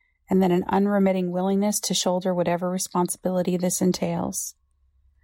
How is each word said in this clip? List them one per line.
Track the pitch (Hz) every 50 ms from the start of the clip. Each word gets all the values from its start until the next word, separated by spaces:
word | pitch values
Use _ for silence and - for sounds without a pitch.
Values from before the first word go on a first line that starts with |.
| _ _ _ _ _ -
and | 190 190
then | 185 175
an | 175 180 185 -
unremitting | 190 196 202 202 202 202 196 190 190 190 185 175
willingness | 175 180 185 196 196 196 202 208 202 -
to | - -
shoulder | 196 - - 185 180 185 180 185 180
whatever | 175 175 175 175 175 180 180
responsibility | 185 185 - - - 180 180 175 - - - 185 185 180 175 185 180 175
this | 180 180 175 -
entails. | 190 185 175 - 180 170 170 170 - - 190 - - - - _ _ _ _ _ _ _ _ _ _ _ _ _